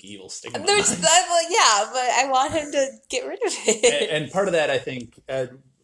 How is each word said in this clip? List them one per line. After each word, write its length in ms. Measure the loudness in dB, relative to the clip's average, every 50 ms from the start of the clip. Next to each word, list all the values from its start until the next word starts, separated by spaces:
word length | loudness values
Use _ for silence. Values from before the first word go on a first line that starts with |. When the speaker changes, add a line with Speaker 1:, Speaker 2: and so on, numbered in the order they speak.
| -20
Speaker 1:
evil 260 | -20 -18 -18 -18 -16
stigma 280 | -16 -16 -14 -12 -12 -6 -2
Speaker 2:
There's 240 | 0 0 2 2 0
Speaker 1:
behind 100 | 0 0
it. 20 | 2
Speaker 2:
that, 240 | 4 4 4 4 4
like, 160 | 2 0 2 2
yeah, 380 | 2 4 4 4 4 4 2 0
but 340 | -2 -2 0 0 2 2 2
I 60 | 2
want 220 | 2 2 2 0 0
him 180 | -4 -4 -2
to 160 | 0 0 0 -2 -2 -10 _ -8
get 180 | -8 -6 -6 -6
rid 180 | -8 -4 -4
of 80 | -4 -4 -2 0 0
it. 420 | 0 2 4 2 2 2 0 -2
Speaker 1:
And, 140 | -2 -4 -4
and 80 | -4
part 160 | -2 -2 0 0
of 60 | 2
that, 180 | 2 2 2
I 80 | 0 -2
think, 420 | -2 -4 -10 -10 -10 -14 -18 _ _ -8
uh, 180 | -4 -4 -4 -6 -8 -16 _ _ _ _